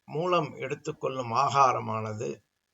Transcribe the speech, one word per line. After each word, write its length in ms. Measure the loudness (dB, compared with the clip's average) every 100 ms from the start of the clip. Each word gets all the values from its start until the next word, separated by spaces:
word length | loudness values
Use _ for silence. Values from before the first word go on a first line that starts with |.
| -10
மூலம் 500 | -4 0 0 0 -6
எடுத்துக்கொள்ளும் 760 | -8 -6 -8 -6 -4 -4 0
ஆகாரமானது 1120 | 2 4 6 6 4 -2 -4 -4 -6 -6 -8 _ _ _